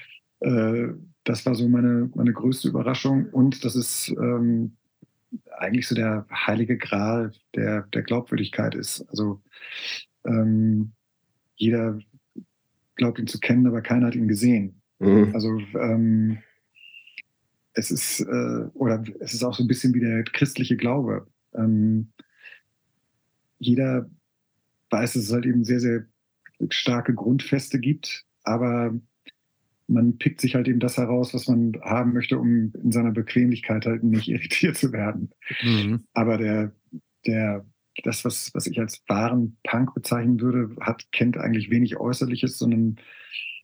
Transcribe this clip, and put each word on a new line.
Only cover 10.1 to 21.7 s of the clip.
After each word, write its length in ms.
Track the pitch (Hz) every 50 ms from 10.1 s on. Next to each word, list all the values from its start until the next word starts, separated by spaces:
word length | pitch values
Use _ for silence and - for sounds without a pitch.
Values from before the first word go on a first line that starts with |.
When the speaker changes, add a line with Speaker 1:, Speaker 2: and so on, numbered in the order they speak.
| _ _ -
Speaker 1:
ähm, 680 | - 117 110 110 110 110 110 110 110 110 110 107 110 - _ _ _ _ _ _ _ _ _ _ _ _
jeder 440 | - 107 113 113 117 113 113 107 107 107 _ _ _ _ _ _ - - _ _ _ _ _ _ _ _ _ _
glaubt 220 | - 123 120 110
ihn 100 | - 110
zu 120 | - - 104
kennen, 260 | - - 123 123 127
aber 160 | 123 117 117
keiner 260 | 110 - 120 123 123
hat 80 | 120 120
ihn 120 | 120 113
gesehen. 540 | 107 107 101 120 123 120 107 98 98 - _ _ _ _ -
Speaker 2:
Mhm. 320 | 95 98 98 107 107 101 107
Speaker 1:
Also, 260 | 113 107 113 110 110 101 101 107 117
ähm, 600 | 123 117 113 113 113 113 110 110 110 110 110 107 - _ _ _ _ _ _ _ - - - - - - _ - - _ _ _ _ _ _ _ _ _ -
es 180 | 233 - -
ist, 280 | - 143 - - - -
äh, 440 | - - 123 123 120 120 117 117 110 - -
oder 280 | - 135 117 113 110 113 110 98 -
es 120 | - - -
ist 100 | 117 123
auch 100 | 123 120
so 100 | - 120
ein 40 |
bisschen 260 | 104 123 - - 127 120
wie 80 | 120
der 220 | 117 117 113 113 113
christliche 520 | - - - 143 - - - 127 - 135
Glaube. 520 | 113 - 120 127 143 127 113 104 98 98 - _ _ _ _ -
Ähm, 560 | 117 113 110